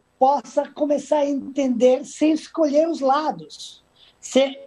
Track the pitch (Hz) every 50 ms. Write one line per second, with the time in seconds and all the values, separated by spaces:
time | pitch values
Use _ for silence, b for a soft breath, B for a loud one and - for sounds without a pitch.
0 | _ _ _ _ 262 262 285 285 - - - 294 285 285 - - 294 285 294 277
1 | 285 - 302 302 285 285 285 269 - 277 269 285 277 262 254 214 240 254 254 262
2 | 294 - - - 302 311 320 311 - - - - 320 294 269 294 320 339 320 254
3 | 269 262 262 294 311 302 220 170 156 143 - - - - - - _ _ b b
4 | b b b b - - - 262 269 269 269 - -